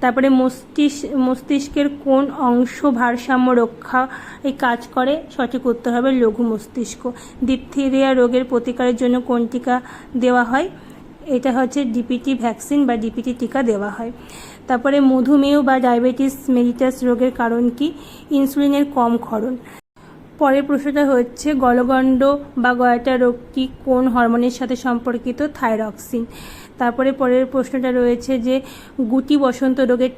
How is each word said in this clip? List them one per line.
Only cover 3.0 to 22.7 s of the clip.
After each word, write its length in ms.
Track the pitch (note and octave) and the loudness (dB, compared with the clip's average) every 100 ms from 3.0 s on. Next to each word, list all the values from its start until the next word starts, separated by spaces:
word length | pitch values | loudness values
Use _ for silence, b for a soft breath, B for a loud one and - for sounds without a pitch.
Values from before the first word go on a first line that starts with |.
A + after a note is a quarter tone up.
| B3 A#3+ B3+ B3+ B3+ | 0 -2 0 2 4
রক্ষা 560 | A#3+ A#3 - - B3+ C4 B B B | 2 0 -4 -4 -2 -2 B B B
এই 80 | C#4 | -6
কাজ 360 | C4+ B3+ A#3+ - | -2 -2 -2 -4
করে? 360 | C4 B3+ D#4+ - - | -2 0 -2 -6 -6
সঠিক 280 | B3 B3 B3 | -4 -2 -2
উত্তর 260 | A#3 A#3+ | -2 -2
হবে 200 | A#3+ C4+ | 0 2
লঘু 320 | C4 A3+ A3 | 2 2 2
মস্তিষ্ক। 680 | A#3 G#3+ - B3+ A3+ - B3 B3 B B | -2 -2 -8 -8 -8 -8 -10 -10 B B
ডিপথেরিয়া 680 | A#3+ C4 - C#4 C4+ C4+ C4+ | -2 -2 -4 -4 0 2 2
রোগের 300 | C4 A#3+ B3+ | 4 4 2
প্রতিকারের 520 | B3+ A#3+ B3 B3 B3 A#3 | 0 -2 -2 -2 -2 0
জন্য 260 | B3 B3 | 0 0
কোন 260 | B3 A#3+ A#3 | 0 -2 -2
টিকা 340 | B3 B3+ B3 B3 B B B3 | -4 -2 -2 -4 B B 0
দেওয়া 260 | B3 B3 | 2 2
হয়? 260 | A#3 C4 F#4 - B B - - D#4+ | 2 0 -2 -8 B B -20 -16 -4
এটা 260 | B3+ C4+ | -2 0
হচ্ছে 340 | B3 C4 C#4+ B3+ | 0 0 -2 -2
ডিপিটি 480 | A#3 A#3 B3 C4+ | -2 -2 -4 -2
ভ্যাকসিন 520 | C4 A3+ A3 - C#4+ B3+ | -2 -2 -6 -2 0 2
বা 120 | A3+ | 0
ডিপিটি 360 | A3+ A#3+ B3 B3 | -4 -4 -6 -4
টিকা 240 | A#3 C4 | -4 0
দেওয়া 260 | A#3 G3 G3+ | 0 0 -4
হয়। 220 | G3 A#3 A#3+ B B B B - | -8 -10 -12 B B B B -4
তারপরে 320 | B3 C#4 C#4+ | 0 2 4
মধুমেহ 640 | C4 C4 B3 C#4+ C#4 D4 | 4 4 4 4 6 4
বা 180 | C4+ C4 | 4 2
ডায়াবেটিস 580 | B3 A#3+ B3+ B3+ C4+ - - | 2 2 2 0 -2 -2 0
মেলিটাস 540 | B3 A#3+ A#3+ C4 B3+ | 2 2 2 -2 0
রোগের 280 | B3 A#3 B3+ | 0 2 0
কারণ 380 | B3+ A#3 A#3 A#3+ | 0 -2 0 0
কি? 240 | A#3+ C#4+ - B B B | 0 -4 -4 B B B
ইনসুলিনের 540 | C#4+ C#4 C#4+ C#4+ C#4+ C#4+ | 0 2 2 2 2 0
কম 320 | C4+ A#3 A#3 | 0 0 0
ক্ষরণ। 380 | - A3 B3 B3 B B _ _ B B - - | -2 -4 -4 -8 B B _ _ B B -16 0
পরের 240 | C#4+ C#4 | 2 2
প্রশ্নটা 420 | C#4+ C#4 C#4+ C#4+ C#4 | 2 -2 0 0 2
হচ্ছে 480 | B3 A#3+ - D4 | 2 0 -4 -2
গলগণ্ড 800 | C#4 B3 B3 B3 C4 C4 B3+ C#4 C#4+ C#4+ B3+ | 2 2 2 2 2 2 4 2 0 -4 -2
বা 160 | B3 | 0